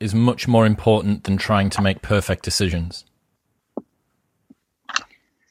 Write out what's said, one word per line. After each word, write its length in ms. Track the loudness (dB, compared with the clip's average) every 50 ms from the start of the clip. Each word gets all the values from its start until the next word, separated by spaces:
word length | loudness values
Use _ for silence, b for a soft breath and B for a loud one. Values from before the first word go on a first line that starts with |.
is 140 | -6 -2 0
much 320 | 2 2 2 2 0 0
more 200 | 2 4 4 4
important 580 | 4 2 2 2 2 2 2 2 0 -2 -2 -2
than 140 | -2 -2 -2
trying 320 | 0 0 0 0 0 0
to 100 | 0 0
make 220 | 0 0 -2 -2 -2
perfect 420 | -2 -2 0 0 -2 -4 -4 -4
decisions. 640 | -4 -2 -2 -2 -2 -2 -2 -4 -6 -10 -14 -20 _ _ _ _ _ _ _ _ _ _ _ _ _ -16 -16 -16 _ _ _ _ _ _ _ _ _ _ _ _ _ _ _ _ _ _ _ _ -8 -8 -8 -8 -10 _ _ _ _ _ _ _ _